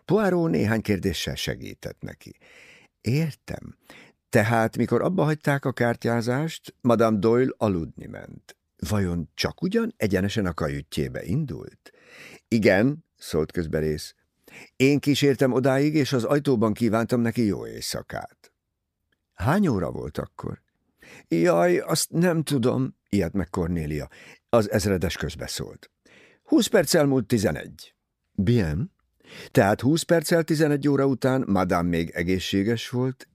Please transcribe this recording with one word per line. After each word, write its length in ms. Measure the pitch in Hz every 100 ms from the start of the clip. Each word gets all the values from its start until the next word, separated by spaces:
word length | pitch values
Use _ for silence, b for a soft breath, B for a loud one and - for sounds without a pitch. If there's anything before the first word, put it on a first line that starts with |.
| -
Poirot 440 | 202 196 180 165
néhány 320 | 160 107 113
kérdéssel 540 | - 95 95 85 - 65
segített 680 | - 62 52 - - -
neki. 360 | 50 - - - B B B B B _
Értem. 760 | 104 143 160 - - - - - B B B _ _
Tehát, 480 | 117 107 117 113 -
mikor 240 | 117 120
abba 220 | 170 185
hagyták 420 | 151 156 151 139 139
a 60 |
kártyázást, 1040 | - 120 117 120 117 113 127 160 - - -
Madame 360 | 120 113 113 107
Doyle 360 | 113 120 131 -
aludni 500 | 110 87 78 - -
ment. 500 | 50 50 - - - _ _ 98
Vajon 400 | 104 90 87 76
csak 280 | - - -
ugyan 320 | 180 220 226 -
egyenesen 480 | 107 92 98 110 92
a 80 |
kajütjébe 680 | 82 90 71 - - 65 62
indult? 680 | 50 131 151 65 - - - B B B B B _
Igen, 580 | 117 104 92 127 156 - _
szólt 340 | - 80 78
közbe 280 | - 78 78
Rész. 360 | 78 76 - - _ _ B B B -
Én 240 | 131 143
kísértem 520 | 147 135 143 127 135
odáig, 440 | 123 135 135 147 156
és 180 | 131
az 100 | 131
ajtóban 500 | 110 147 147 117 110
kívántam 480 | 101 117 110 117 123
neki 240 | 117 120 107
jó 220 | 62 57
éjszakát. 840 | 57 - - - - - _ - _ _ _ _ _ _ _ _
Hány 340 | - 98 190 185
óra 240 | 101 73
volt 260 | 64 64 -
akkor? 440 | - - - - _ _ _ B B B B
Jaj, 520 | 165 170 170 175 170
azt 320 | - 160 -
nem 320 | 160 180 160
tudom, 520 | 147 143 117 120 131 - _
ijedt 240 | 98 85
meg 160 | 98 82
Cornélia. 600 | 95 85 85 76 76 71 B B B _
Az 220 | 117 104
ezredes 460 | 113 101 92 87 -
közbeszólt. 720 | 73 67 69 - 57 - - _ b b b b
Húsz 240 | - 302 214
perc 260 | 208 151
elmúlt 340 | 170 143 131 104
tizenegy. 680 | 113 98 73 - - - _ _ _ _
Bien. 600 | - 95 120 80 78 165 _ _ _ B B B
Tehát 300 | - 101 107
húsz 200 | 127 160
perccel 420 | - 170 156 170
tizenegy 440 | 160 151 151 147 143
óra 180 | 139 139
után 380 | 127 131 131 -
Madame 420 | 98 95 90 87
még 200 | 85 85
egészséges 800 | 85 87 92 - 98 101 113 -
volt, 380 | 123 131 127 -